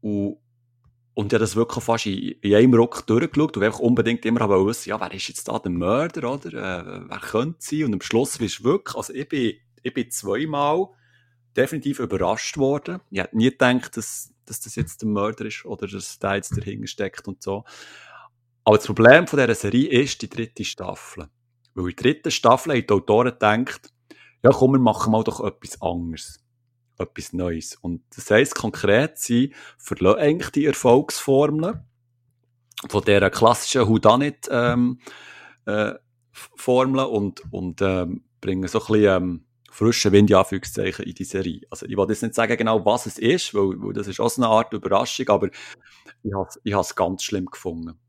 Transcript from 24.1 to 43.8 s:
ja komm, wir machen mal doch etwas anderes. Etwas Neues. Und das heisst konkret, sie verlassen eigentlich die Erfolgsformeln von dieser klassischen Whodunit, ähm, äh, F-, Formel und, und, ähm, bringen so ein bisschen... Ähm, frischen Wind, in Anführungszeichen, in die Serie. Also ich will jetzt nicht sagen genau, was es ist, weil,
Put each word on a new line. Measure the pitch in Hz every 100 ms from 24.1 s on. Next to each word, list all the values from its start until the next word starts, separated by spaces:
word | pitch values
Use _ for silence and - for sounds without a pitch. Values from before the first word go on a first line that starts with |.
| - _ _
ja | 127
komm, | 131 131
wir | 135
machen | 123 104 110
mal | 110
doch | 113 107
etwas | 107 - - -
anderes. | 92 87 85 78 - - _ _ _ _ _ _
Etwas | 87 - -
Neues. | 90 90 82 - -
Und | 87 87 _ -
das | -
heisst | 104 143 -
konkret, | 113 - 101 104 151 -
sie | - 120 139 - - _
verlassen | - - 90 107
eigentlich | 147 160 -
die | - 151
Erfolgsformeln | 131 127 123 151 - - 135 151 151 170 233 - _ _ _ _ _ _ _ _ - -
von | 104
dieser | 104 101 98
klassischen | - 113 120 - 135 107
Whodunit, | 110 110 120 143 143 -
ähm, | 123 120 120 123 127 - - - - - _ -
äh, | 104 107 - _ _ _
F-, | - - -
Formel | - 127 131 135 135
und, | 110 101 - -
und, | - 90 85
ähm, | 95 92 87 92 _ _
bringen | 98 92 92
so | 110
ein | -
bisschen... | 107 104 92
Ähm, | 90 87 _ _ _
frischen | - 110 117 104
Wind, | 101 101
in | 98
Anführungszeichen, | 95 98 - - 95 - -
in |
die | 85
Serie. | 92 95 92 80 -
Also | - -
ich | 95
will | 95
jetzt | 107
nicht | 117 110
sagen | 113 117
genau, | 113 110
was | 95 120 -
es | -
ist, | 113 175 -
weil, | 104 98 92